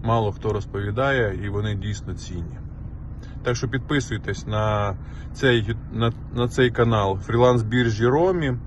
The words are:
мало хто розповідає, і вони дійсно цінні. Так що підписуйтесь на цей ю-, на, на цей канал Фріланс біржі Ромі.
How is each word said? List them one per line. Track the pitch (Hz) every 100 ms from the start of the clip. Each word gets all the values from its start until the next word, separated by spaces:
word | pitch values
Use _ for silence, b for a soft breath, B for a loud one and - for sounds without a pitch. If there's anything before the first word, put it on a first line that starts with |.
мало | - 117 107
хто | 95 110
розповідає, | 104 - 101 101 104 135 135 107 95 101
і |
вони | 101 107 101
дійсно | 101 101 -
цінні. | 87 - 90 82 - - - - - - - B B
Так | - 123
що | 123
підписуйтесь | 123 - 147 - 107 - 98 -
на | 107 107 107 101 95 B B B
цей | - 135 120
ю-, | 101 110 -
на, | 107 117 117 -
на | 120 120
цей | 117 127
канал | 120 117 110 98 95
Фріланс | 90 117 127 123
біржі | 110 123 117 107 120
Ромі. | 139 180 180 143 120